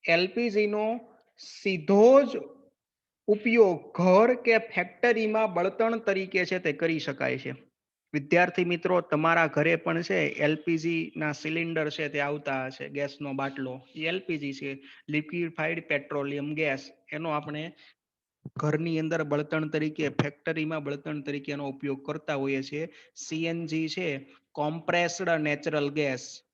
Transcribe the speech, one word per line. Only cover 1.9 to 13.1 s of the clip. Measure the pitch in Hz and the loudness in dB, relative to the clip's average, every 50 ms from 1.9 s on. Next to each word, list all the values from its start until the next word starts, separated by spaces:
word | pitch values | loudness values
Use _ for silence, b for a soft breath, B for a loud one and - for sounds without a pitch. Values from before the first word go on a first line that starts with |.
| 196 202 214 247 269 277 | 8 10 10 10 10 10
જ | 285 233 - - - - - - - _ _ _ _ _ _ _ _ _ _ _ _ - | 8 6 -2 -8 -8 -10 -18 -20 -20 _ _ _ _ _ _ _ _ _ _ _ _ 2
ઉપયોગ | 208 208 - 240 226 240 220 190 170 147 - - | 2 2 4 2 8 8 8 8 6 0 -4 -8
ઘર | - - 175 185 185 196 226 240 254 | -4 2 6 8 8 8 8 8 4
કે | 240 - 233 226 220 | 2 4 4 4 4
ફેક્ટરીમાં | - - - 185 180 185 - - - 240 240 226 220 214 214 220 220 208 180 | 2 0 -4 -4 -4 -4 -4 0 2 4 4 4 2 2 2 2 0 2 0
બળતણ | 175 175 190 185 - 226 226 226 226 | 0 0 0 0 0 0 0 0 0
તરીકે | 226 208 196 190 190 185 - 185 180 | 0 0 0 0 -2 -2 0 0 0
છે | 175 190 185 | 0 -2 -2
તે | 180 160 | 0 -2
કરી | 143 139 165 165 160 156 | -2 0 0 0 0 0
શકાય | 135 147 135 131 135 131 127 131 | -2 -6 -6 -2 -2 -2 -2 -4
છે. | - 131 131 - - _ _ _ _ _ _ _ _ _ | -6 -10 -10 -10 -14 _ _ _ _ _ _ _ _ _
વિદ્યાર્થી | - 147 139 147 175 175 180 175 175 - 180 | -6 -6 0 4 4 4 4 4 2 0 0
મિત્રો, | 175 175 165 - 180 185 175 | 0 0 -2 0 0 0 0
તમારા | 170 - - 147 156 165 165 170 165 | 0 0 -2 2 2 4 4 4 2
ઘરે | 151 151 147 147 156 165 | 2 2 2 2 2 2
પણ | 160 - 170 165 165 | 2 0 -2 -2 -2
છે | 175 - 196 | -2 0 0
એલ | 180 156 143 147 139 147 147 156 | 0 0 0 0 0 0 0 0
પી | 151 151 175 165 160 | -2 -2 -2 -2 0
જી | 156 170 170 165 160 - - | 0 -2 -2 -2 -4 -6 -6
ના | 160 156 151 | -6 -4 -4
સિલિન્ડર | 147 - - 156 160 165 165 165 165 160 156 151 | -4 -6 -8 -6 -4 -4 -4 -4 -2 -2 -2 -2
છે | 147 - 156 143 | -4 -6 -8 -6
તે | 135 143 | -4 -4
આવતા | 143 143 147 147 143 143 135 131 131 | -2 -2 -4 -6 -4 -4 -4 -4 -4
હશે, | 131 131 - 143 143 | -8 -8 -10 -14 -10
ગેસનો | 143 139 143 139 | -6 -6 -6 -6